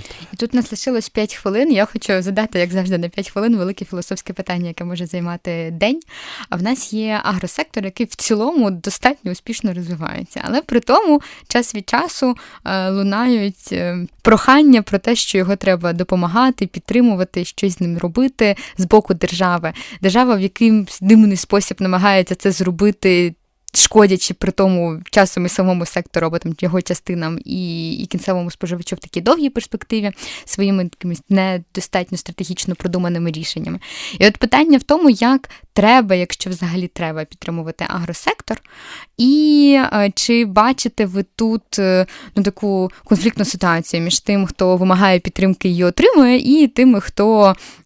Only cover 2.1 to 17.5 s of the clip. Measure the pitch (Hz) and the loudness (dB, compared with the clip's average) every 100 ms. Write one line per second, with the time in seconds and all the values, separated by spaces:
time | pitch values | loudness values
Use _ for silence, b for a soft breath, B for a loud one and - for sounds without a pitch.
2.1 | 190 185 196 220 185 175 185 185 180 170 | -2 -2 -4 -2 -2 -2 -2 -2 -2 -4
3.1 | - 190 202 226 220 180 196 190 180 - | -8 -8 -4 0 0 -2 -6 -10 -10 -8
4.1 | - - 185 185 175 175 165 175 175 175 | -10 -10 -12 -6 -4 -6 -8 -8 -8 -8
5.1 | 180 170 175 - 165 165 165 208 320 - | -6 -6 -8 -8 -8 -8 -2 -2 -2 -6
6.1 | B B B B 175 202 262 - 214 220 | B B B B -2 -2 -2 -4 -4 -2
7.1 | 214 - 185 180 - - 226 190 - 226 | -2 -2 -4 -4 -6 -6 -6 -8 -6 -6
8.1 | - - 214 240 330 208 175 202 - 226 | -4 -2 0 0 2 0 -2 -6 0 0
9.1 | 285 185 185 - 226 208 180 170 165 160 | 0 -8 -10 -10 -6 -6 -6 -8 -8 -8
10.1 | - 180 - - 247 - 233 - 302 403 | -10 -12 -10 -4 -4 0 -2 2 2 4
11.1 | 294 B B - 240 233 208 - 247 330 | 2 B B -4 -4 -2 -6 -4 -2 -2
12.1 | - 254 240 B B - 190 185 196 196 | -2 -2 -4 B B -6 -4 -2 -2 -2
13.1 | 202 247 233 202 185 - 175 175 180 175 | 0 2 2 0 -6 -8 -6 -4 -6 -8
14.1 | _ 226 220 - 277 302 233 - 196 - | _ 2 4 4 6 8 6 4 -4 -2
15.1 | 233 - 196 185 196 196 180 175 170 180 | -2 0 0 0 0 0 0 0 -2 -2
16.1 | 180 175 208 262 254 196 175 - 233 240 | 0 0 2 2 0 -6 -8 -2 2 4
17.1 | 185 185 180 175 | 2 -2 -4 -8